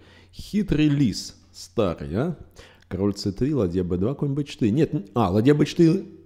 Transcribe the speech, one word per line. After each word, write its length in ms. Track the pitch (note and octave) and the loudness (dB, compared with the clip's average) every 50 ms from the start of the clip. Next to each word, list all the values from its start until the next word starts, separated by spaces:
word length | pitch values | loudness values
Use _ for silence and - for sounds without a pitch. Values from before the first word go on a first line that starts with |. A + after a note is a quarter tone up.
| - - - - - _ | -20 -20 -20 -20 -20 _
хитрый 560 | - - - - - G#3 G#3 - D#3 C#3+ D#3 | -18 -18 -12 -6 -4 -4 -2 0 0 2 2
лис 480 | D3+ C#3+ C#3+ C#3+ G#2 - - - - - - _ _ | 2 2 2 2 0 0 -4 -10 -14 -18 -20 _ _
старый, 640 | - - - - - A#2 G#2+ F2 D#2+ - D2 C#2 E2 | -20 -20 -16 -8 -2 0 0 0 0 -4 -6 -4 -2
а? 220 | G#2+ C#3+ F3+ D3+ - - - - - - - - _ _ | -2 -2 -2 -4 -8 -14 -20 -20 -20 -20 -20 -20 _ _
Король 280 | - - - G2 G#2 G2 | -8 -4 -2 0 0 -2
Ц 160 | - - G#2 | -2 -4 -6
три, 220 | F#2+ - B2 C#3+ D#3+ | -4 -2 -2 -2 0
ладья 300 | B2+ G2+ F2 E2+ F#2 F2+ | 0 0 0 0 -2 -2
Б 140 | E2+ F2+ | -2 -2
два, 160 | F2+ F#2+ A#2 C#3 | -2 -2 -2 -2
конь 200 | - - C#3+ C3+ | -4 -4 -4 -4
Б 100 | D3+ C#3+ | -6 -6
четыре. 280 | - - - C3 G#2 | -8 -4 -2 0 2
Нет, 220 | G#2 D#3 D3+ - - | 2 2 0 0 0
н-, 120 | D3+ - - - | -6 -6 -4 -2
а, 160 | A#2+ A2+ F2 | 0 0 2
ладья 240 | F#2 G#2+ A2 C3+ D3 | 2 4 4 4 4
Б 100 | D3 D#3 | 4 2
четыре, 400 | - - - E3+ D#3+ E3+ G3 - - - - - | 0 4 4 4 4 4 2 -4 -8 -18 -20 -20